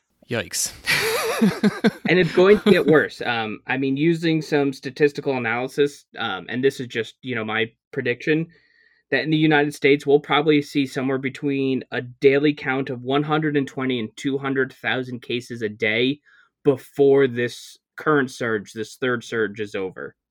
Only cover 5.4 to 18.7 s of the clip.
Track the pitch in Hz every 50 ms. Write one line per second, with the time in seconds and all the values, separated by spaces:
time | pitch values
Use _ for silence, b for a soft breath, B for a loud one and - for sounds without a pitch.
5.4 | 120 113 113 120 127 131 - - 143 143 143 - _ _ - - 110 113 98 92
6.4 | 87 - 110 123 127 135 139 - 131 120 - 120 110 - - _ - 131 123 117
7.4 | 107 107 107 110 113 147 - _ _ _ - - 123 120 123 123 - - 151 160
8.4 | 165 170 b b b b b b b b b b b _ - 131 123 156 156 156
9.4 | 156 156 156 143 147 151 143 - - 143 143 143 - 143 139 147 147 - 143 143
10.4 | 151 160 151 147 143 - - 147 139 127 - 143 127 135 135 135 135 135 127 -
11.4 | - 143 139 135 135 135 131 127 - - - 123 123 123 120 - - 139 139 139
12.4 | 143 151 147 143 - 139 131 135 135 131 131 120 123 123 135 143 147 151 151 156
13.4 | 156 156 147 147 135 135 - - 131 127 127 120 110 107 - - - 143 131 139
14.4 | 139 135 135 131 135 135 - - - 117 113 127 131 123 127 120 - - 120 123
15.4 | 120 - 120 117 113 104 107 107 113 107 110 117 123 131 143 147 b b b b
16.4 | b b b _ _ 147 135 127 - - _ - 143 139 135 139 139 131 120 120
17.4 | 120 120 - - - - - _ _ _ _ - - 156 156 143 131 127 - -
18.4 | 127 117 113 107 95 -